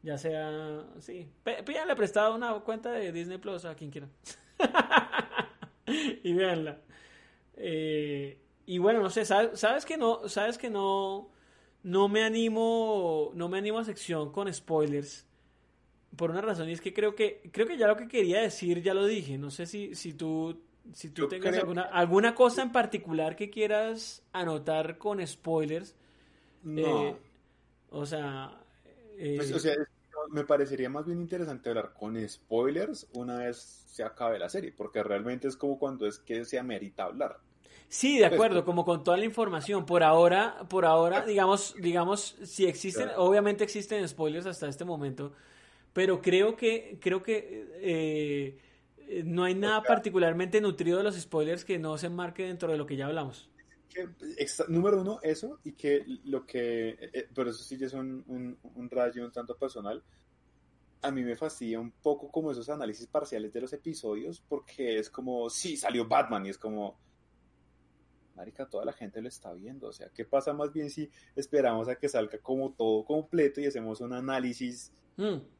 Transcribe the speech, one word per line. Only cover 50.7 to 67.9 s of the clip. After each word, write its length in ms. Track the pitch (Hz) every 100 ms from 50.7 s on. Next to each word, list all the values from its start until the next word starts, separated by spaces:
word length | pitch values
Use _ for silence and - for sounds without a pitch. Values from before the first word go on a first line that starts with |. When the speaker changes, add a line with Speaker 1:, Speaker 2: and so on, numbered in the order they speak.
| 175 170 175
Speaker 1:
de 40 | 208
los 140 | 180
spoilers 460 | - 160 151 175 -
que 140 | 180
no 180 | 160 156
se 100 | 170
enmarque 380 | 175 170 170 185
dentro 260 | 180 170
de 60 | 156
lo 80 | 147
que 100 | 139
ya 100 | 139
hablamos. 420 | 160 139 - - _ _ _ _
Speaker 2:
que, 180 | 180 175 - 302 330
exa-, 300 | - - 165
número 320 | 165 196 196
uno, 180 | 185 220
eso, 380 | 156 156 240 294
y 100 | 147
que 300 | - 143 143 131 127
lo 220 | 139 131 -
que, 440 | 127 120 117 113
eh, 80 | - 113
eh, 160 | 127 - 131
pero 140 | 120
eso 140 | 110
sí 140 | - 131
ya 100 | 131
es 60 |
un, 300 | 135 131 131 -
un, 320 | 127 123 123
un 260 | 123 123 123
rayo 360 | 123 123 120 120
un 60 |
tanto 260 | 120 120 120
personal. 460 | 135 120 101 127 _ _ _ _ _ _ _ _ _ _
A 80 | 139
mí 120 | 135
me 120 | 120 117
fastidia 440 | 156 - 117 113
un 120 | 117
poco 400 | _ 151 143 143
como 200 | 165 156
esos 180 | 123 117
análisis 380 | 147 117 104 117
parciales 460 | 156 143 113 107
de 80 | 117
los 120 | 131
episodios, 680 | 147 160 156 110 104 147 170
porque 560 | _ 143 - - 123 110
es 100 | 107
como, 380 | - 127 123 117
"Sí, 280 | - 180 147
salió 300 | - 120 113
Batman", 380 | 139 127 104 95
y 40 |
es 80 | 98
como... 420 | 110 107 101 - _ _ _ _ _ _ _ _ _